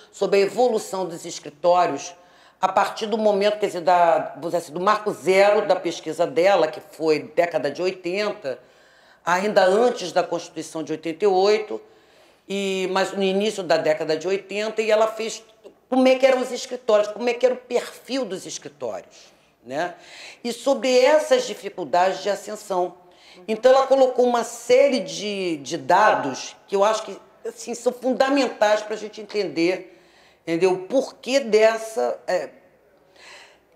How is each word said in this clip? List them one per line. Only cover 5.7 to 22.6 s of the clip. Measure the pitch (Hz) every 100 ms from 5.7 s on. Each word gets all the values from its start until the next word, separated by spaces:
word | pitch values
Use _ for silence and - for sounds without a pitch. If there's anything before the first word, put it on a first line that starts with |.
| 180
pesquisa | 175 - 160 156 165
dela, | 151 190 185 156
que | 147
foi | - - 156 151 131 -
década | 139 156 143
de | 143
oitenta, | 185 185 175 196 208 - 135 120 - _ _ _ _ _
ainda | 165 180 214 196
antes | 185 208 247 - 175
da | 175
Constituição | 170 165 - 165 151 160
de | 151
oitenta | 156 165 156
e | 208
oito, | 185 202 214 214 220 - _ _ _ _ _ -
e, | 196 196 190 185
mas | 190 185
no | 196
início | 196 190 214 208
da | 160 160
década | 151 156 156 156
de | 180
oitenta, | 196 - 202 214 214
e | 220
ela | 214 220
fez | 220 220 - - _ - _ _
como | 254 262
é | 254
que | 269
eram | 254
os | 247
escritórios, | 240 - 247 - 208 208
como | 202 240
é |
que | 233 254
era |
o | 247
perfil | - 240 - - - 269
dos | 208 180
escritórios, | 160 - 143 - 117 92 - - - _ _ _
né? | 117 143 175 - - - - -
E | 233
sobre | 226 285 240 254 254
essas | 262 311 302 254 208
dificuldades | 208 196 - 147 175 190 170
de | 208
ascensão. | 190 208 208